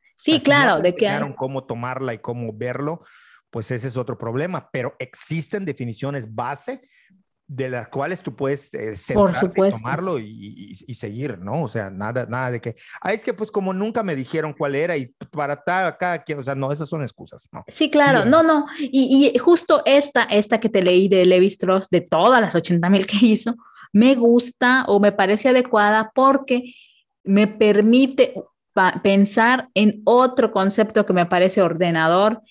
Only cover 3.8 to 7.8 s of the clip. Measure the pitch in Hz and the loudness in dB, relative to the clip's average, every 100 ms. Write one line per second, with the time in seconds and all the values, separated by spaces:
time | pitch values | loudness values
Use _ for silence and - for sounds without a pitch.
3.8 | 127 127 120 120 113 127 180 160 - 135 | -6 -8 -8 -8 -6 -6 -6 -8 -8 -8
4.8 | 123 - 127 - - 160 - 208 185 131 | -8 -10 -14 -14 -10 -8 -6 -8 -8 -8
5.8 | 120 107 135 143 110 113 123 143 - 262 | -10 -8 -8 -8 -10 -8 -8 -10 -12 -14
6.8 | _ _ _ _ _ _ - 131 131 123 | _ _ _ _ _ _ -14 -8 -8 -8